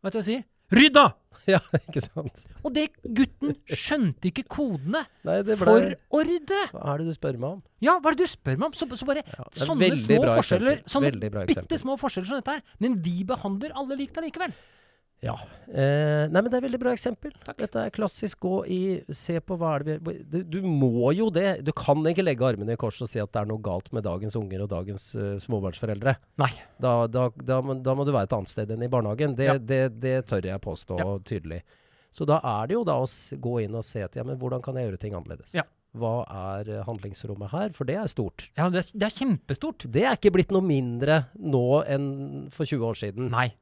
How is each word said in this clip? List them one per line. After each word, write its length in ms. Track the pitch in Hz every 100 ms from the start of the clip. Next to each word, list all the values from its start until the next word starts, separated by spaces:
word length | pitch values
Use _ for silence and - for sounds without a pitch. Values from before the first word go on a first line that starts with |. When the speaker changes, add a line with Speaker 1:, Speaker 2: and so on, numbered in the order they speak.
Speaker 1:
Vet 80 | 196
du 60 | 220
hva 40 |
jeg 60 | 202
sier? 160 | 247 - _ _
«Rydd 240 | 220 302 285
da!» 80 | 233 - _
Speaker 2:
<laughs> 220 | - -
Ja, 80 | 190 -
ikke 280 | - - -
sant? 400 | - - 147 - - -
Speaker 1:
Og 120 | 302
det, 140 | 262 311 _
gutten 500 | - 226 269 - 285 285 -
skjønte 640 | 143 - 294 196 - 185
ikke 140 | 240 -
kodene 580 | - 277 160 139 294 - _ -
Speaker 2:
Nei, 120 | 180
det 140 | 202 214
ble 20 |
Speaker 1:
for 340 | 185 220 190 - _ 302
å 60 | 320
rydde. 340 | 349 294 392 392
Speaker 2:
Hva 260 | - 143 143
er 60 |
det 60 | 165
du 80 | 156
spør 200 | 147 120
meg 100 | 131 190
om? 40 | - _
Speaker 1:
Ja, 140 | 262 359
hva 140 | 294
er 60 | -
det 80 | 359
du 60 |
spør 260 | - - 135
meg 100 | 302
om? 60 | -
Så, 120 | 285 247
så 100 | 254
bare 140 | 285
Speaker 2:
Ja, 220 | - - -
det 160 | -
er 80 | 277
Speaker 1:
sånne 160 | 302 185
Speaker 2:
veldig 180 | 135
Speaker 1:
små 160 | 107 -
Speaker 2:
bra 140 | - 226
Speaker 1:
forskjeller, 360 | - 185 247
Speaker 2:
eksempel. 200 | 294 -
Speaker 1:
sånne 180 | 277 147
Speaker 2:
Veldig 200 | 113 107
bra 120 | 104 92
eksempel. 240 | - -
Speaker 1:
bitte 120 | 330
små 160 | 262 269
forskjeller 320 | 269 - 185
som 120 | 269
dette 160 | 240 294
her. 100 | - -
Men 200 | 233 220
vi 160 | 165 175
behandler 500 | 190 - 202 196 294
alle 240 | 269 269 277
likt 200 | 277 -
allikevel. 360 | 330 330 359 - _ _ _ _ _ _
Speaker 2:
Ja. 120 | 113 - - - -
Eh, 560 | 139 135 143 151 151 151
nei, 60 | 175
men 60 | 226
det 80 | 247
er 60 | 262
veldig 140 | 240
bra 100 | 247 240
eksempel. 340 | 247 220 294 - -
Speaker 1:
Takk. 140 | -
Speaker 2:
Dette 180 | 214 -
er 140 | -
klassisk 460 | - 208 - 202 -
gå 120 | 185 190 -
i, 120 | 185 190 180 -
se 240 | 147 - 170
på 160 | -
hva 220 | 180 165 147
er 60 | 147
det 100 | 156
vi, 160 | 160 - 147
du, 140 | 160
du 140 | 180 170 190
må 460 | 147 131 117 127
jo 140 | 175 220
det. 300 | 165 196 175
Du 80 | 147
kan 300 | - - 147 156
ikke 140 | 170 180
legge 220 | 127 127
armene 260 | 104 104
i 60 | 117
kors 160 | 113 - 120
og 40 |
si 100 | 117
at 80 | 104
det 140 | 110
er 80 | 104
noe 100 | 110
galt 300 | 107 90 -
med 80 | -
dagens 320 | 104 90 104 113
unger 280 | 101 95 101
og 60 |
dagens, 340 | 87 95 98 -
eh, 220 | 107 101 101
småbarnsforeldre. 800 | - 110 95 - 110 101 135 127 _ -
Speaker 1:
Nei. 120 | 131 - - -
Speaker 2:
Da, 160 | 127 120 117
da, 220 | 123 123 113
da 220 | 127 131
må, 140 | 135 131
da 160 | 127
må 140 | 135 143
du 20 | 131
være 160 | 98
et 20 |
annet 160 | 117 92
sted 240 | - 107
enn 80 | 113
i 80 | 123
barnehagen. 460 | 127 107 110 147 123
Det, 80 | 139
Speaker 1:
Ja. 140 | 139
Speaker 2:
det, 240 | 113 131 131 113
det 140 | 131 131 127
tør 220 | 104 92
jeg 140 | 98 -
påstå 320 | 90 - 90
Speaker 1:
Ja. 140 | 92 101
Speaker 2:
tydelig. 420 | - 104 80 85 - _ _ _ _
Så 160 | - 151
da 160 | 156
er 240 | 135 107 117
det 120 | 220
jo 20 |
da 140 | 190 131
å 80 | 131
s-, 320 | - - 139
gå 220 | 120 120
inn 160 | 104 113
og 80 | -
se 160 | 113
at, 160 | 95 123
ja, 80 | 123
men 160 | 131
hvordan 240 | 127 127 123
kan 80 | 131
jeg 140 | 117
gjøre 140 | 95 107
ting 80 |
annerledes? 400 | 95 76 80 -
Speaker 1:
Ja. 140 | 175 - _ _
Speaker 2:
Hva 320 | - 113 120
er, 460 | - 98 95 98 104
eh, 120 | 104 98
handlingsrommet 640 | 110 101 98 104 101 101
her? 220 | 160 208 -
For 80 |
det 140 | 127 180
er 80 | 208
stort. 380 | - 101 - - -
Speaker 1:
Ja, 140 | 175
det 80 | 180
er, 120 | 170
det 140 | 214 208
er 60 | -
kjempestort. 680 | 269 180 - 139 311 - 127
Speaker 2:
Det 140 | 117 -
er 80 | 220
ikke 160 | 208
blitt 220 | 185 - 190
noe 80 |
mindre 540 | 190 143 123 120 139 156 123 214
nå 280 | 175 135 123 143
enn 220 | 151 139 139 139 139 139 143
for 140 | -
tjue 240 | 151 143 113
år 80 | 107
siden. 320 | 107 98 127
Speaker 1:
Nei. 200 | 120 123 -